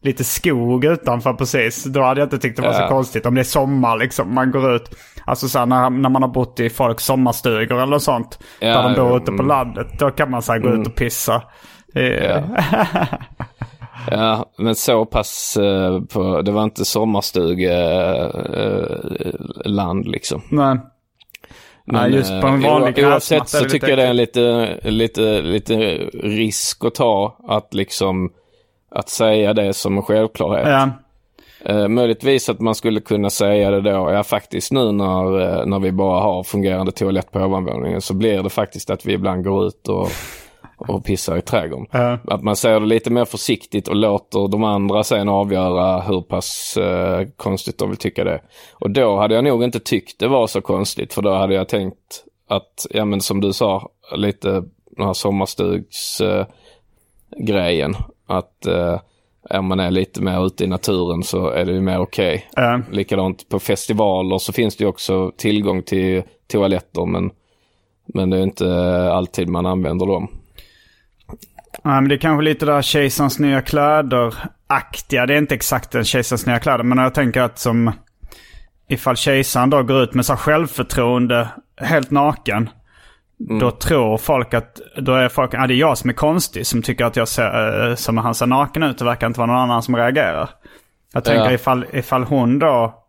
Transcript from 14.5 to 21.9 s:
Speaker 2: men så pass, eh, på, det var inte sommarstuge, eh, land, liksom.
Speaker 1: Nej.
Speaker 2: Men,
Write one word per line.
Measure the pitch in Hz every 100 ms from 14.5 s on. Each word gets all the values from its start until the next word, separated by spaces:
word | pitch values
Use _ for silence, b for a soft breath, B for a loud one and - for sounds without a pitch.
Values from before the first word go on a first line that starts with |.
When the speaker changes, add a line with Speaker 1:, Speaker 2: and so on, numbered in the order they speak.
| -
Speaker 2:
men | 110
så | 110 - 117
pass, | 110 120 104 - - 107
eh, | 101 95 92 92
på, | - 107 92 90
det | 95
var | 104
inte | 107 -
sommarstuge, | 101 110 110 101 - 92 85 92 92 87 85 90 90 92 85 - -
eh, | - 104 98 - - - - - - - -
land, | - 101 92 95 90
liksom. | - - 131 -
Speaker 1:
Nej. | 147 139 131 - _ _ _ _ - B B B B
Speaker 2:
Men, | -